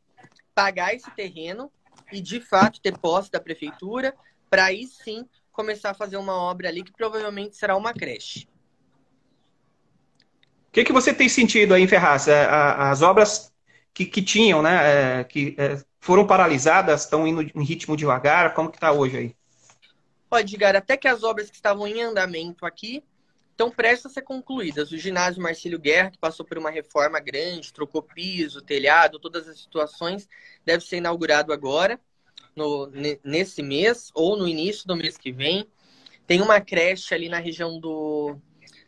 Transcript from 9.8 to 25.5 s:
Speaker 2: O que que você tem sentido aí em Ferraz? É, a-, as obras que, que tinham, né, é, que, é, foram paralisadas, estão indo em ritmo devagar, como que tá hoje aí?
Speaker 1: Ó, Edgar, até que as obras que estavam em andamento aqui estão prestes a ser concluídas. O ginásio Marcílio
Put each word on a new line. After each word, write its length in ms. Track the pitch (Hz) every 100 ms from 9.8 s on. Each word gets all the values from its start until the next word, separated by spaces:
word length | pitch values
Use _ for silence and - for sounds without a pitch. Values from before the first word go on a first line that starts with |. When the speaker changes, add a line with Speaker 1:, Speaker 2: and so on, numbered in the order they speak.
| _ _ _ _ _ _ _ _ _
Speaker 2:
O 40 |
que 120 | -
que 100 | 240
você 200 | 262 269
tem 140 | - 254
sentido 460 | - 226 226 202
aí 80 | 185
em 60 | 185
Ferraz? 400 | 196 175 139 151
É, 180 | 147 139
a-, 460 | 151 147 - 139
as 100 | 135
obras 500 | 170 202 208 - - _ _ _ _
que, 120 | - 180
que 160 | 208
tinham, 400 | 190 208 226 160
né, 580 | 156 180 147 143 131 127
é, 40 |
que, 320 | 123 147 143 -
é, 240 | 143 143 - _
foram 280 | - 185 202
paralisadas, 720 | 190 175 139 147 180 180 147
estão 260 | - 156 160
indo 140 | 165
em 220 | 156 -
ritmo 340 | 147 165 - 151
devagar, 560 | 147 131 143 165 165
como 180 | 160 160
que 80 | -
tá 120 | 165
hoje 260 | 147 135 127
aí? 180 | 120 - _ _ _ _ _ _ _ _ -
Speaker 1:
Ó, 80 | 233
Edgar, 380 | 208 202 202 196
até 200 | - 277
que 120 | 277
as 160 | 240
obras 260 | 226 214 208
que 60 | -
estavam 320 | 214 202 208
em 140 | 220
andamento 640 | 226 208 185 165 170 170 170
aqui 380 | - 214 277 - _ _ _ _
estão 180 | - 233
prestes 380 | - 226 247 269
a 20 |
ser 140 | 269
concluídas. 680 | 254 262 - 262 180 147 147
O 60 | 160
ginásio 420 | 180 180 180 180
Marcílio 380 | 170